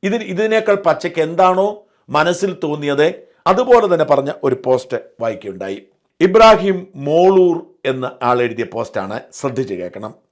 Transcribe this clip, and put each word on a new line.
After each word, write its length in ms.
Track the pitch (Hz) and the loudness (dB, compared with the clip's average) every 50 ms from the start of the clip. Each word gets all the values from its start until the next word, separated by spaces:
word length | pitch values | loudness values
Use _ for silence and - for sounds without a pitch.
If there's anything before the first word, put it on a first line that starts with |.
| - | -4
ഇതിന്, 160 | 196 202 233 220 196 185 | -4 -4 -4 -4 -6 -4
ഇതിനേക്കാൾ 440 | 170 220 220 220 220 220 214 202 196 202 | -4 -2 0 0 0 2 2 0 0 2
പച്ചയ്ക്ക് 360 | 165 151 156 - 175 - 165 156 | -2 -2 0 -4 -6 -2 -2 -4
എന്താണോ 400 | 160 170 170 185 185 185 185 196 208 208 208 _ _ _ _ _ - 123 | -2 2 2 2 2 4 2 0 -2 -4 -8 _ _ _ _ _ -6 -2
മനസ്സിൽ 360 | 151 156 175 180 175 190 196 175 - - | 0 0 0 0 -2 -2 -4 -4 -4 -6
തോന്നിയത് 420 | 151 147 147 147 143 143 139 151 165 180 - - _ _ _ _ 165 | -6 -6 -4 -4 -4 0 2 2 0 0 -4 -18 _ _ _ _ 0
അതുപോലെ 360 | 190 196 254 247 247 233 214 196 | 0 0 2 4 4 4 4 2
തന്നെ 140 | 180 160 151 156 | 0 0 2 2
പറഞ്ഞ 200 | 151 139 135 143 - - - | 2 0 0 -4 -8 -4 -2
ഒരു 80 | 135 127 127 - | -2 -2 -2 0
പോസ്റ്റ് 360 | 131 127 120 - - 123 113 - - _ _ 113 | 0 0 0 -2 -6 -10 -10 -10 -12 _ _ -6
വായിക്കുകയുണ്ടായി. 540 | 113 110 - - 101 95 92 95 95 98 104 - _ _ _ _ _ _ _ 165 | -6 -6 -8 -12 -14 -12 -12 -10 -10 -10 -10 -12 _ _ _ _ _ _ _ 0
ഇബ്രാഹിം 520 | 190 185 220 220 220 220 - 175 196 190 180 185 - _ 139 139 143 | 4 6 6 8 8 6 6 4 -2 -2 -2 -6 -12 _ -10 -6 0
മോളൂർ 460 | 151 165 180 190 196 190 185 175 165 170 165 _ _ _ _ 139 | 2 4 4 6 6 6 4 4 2 -2 -6 _ _ _ _ -4
എന്ന 200 | 127 131 127 123 - - 127 120 | -4 -4 -6 -8 -8 -4 0 0
ആൾ 120 | 123 123 123 | 2 2 0
എഴുതിയ 220 | 120 110 110 117 - - | -2 -2 -6 -8 -8 -6
പോസ്റ്റാണ്, 460 | 113 117 - - 107 95 98 104 120 - - - - | -10 -10 -6 -6 -8 -8 -6 -10 -12 -12 -14 -18 -10
ശ്രദ്ധിച്ചു 380 | - 139 123 120 131 101 101 87 | -8 -6 -6 -6 -6 -6 -8 -10
കേൾക്കണം. 340 | 90 90 - 98 107 107 110 _ _ _ | -10 -12 -12 -14 -14 -16 -16 _ _ _